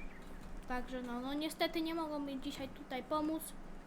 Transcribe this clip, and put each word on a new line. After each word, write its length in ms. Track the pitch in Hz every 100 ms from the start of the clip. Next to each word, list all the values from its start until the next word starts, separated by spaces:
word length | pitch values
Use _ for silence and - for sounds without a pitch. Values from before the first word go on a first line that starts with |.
| - - - - - - -
Także 340 | 254 254 254
no, 180 | 247 240
no 140 | 254
niestety 480 | 285 311 302 339 330
nie 120 | 320
mogą 240 | 330 311 294
mi 220 | 277 269
dzisiaj 280 | 277 277 269
tutaj 340 | - - 254
pomóc. 400 | 254 302 311 320 - - - -